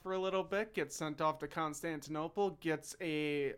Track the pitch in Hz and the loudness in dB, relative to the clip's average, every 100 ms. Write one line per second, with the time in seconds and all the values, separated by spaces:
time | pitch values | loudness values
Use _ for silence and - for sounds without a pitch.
0 | 190 190 190 190 170 196 220 190 143 - | -2 0 2 2 2 0 0 -2 -2 -2
1 | 156 147 156 151 147 170 156 147 170 156 | -4 2 2 2 -2 -2 -2 -2 -4 -4
2 | 139 156 165 208 202 156 165 151 - - | -4 -4 -2 2 2 2 0 0 -2 -4
3 | 175 151 151 147 139 | 0 2 2 2 0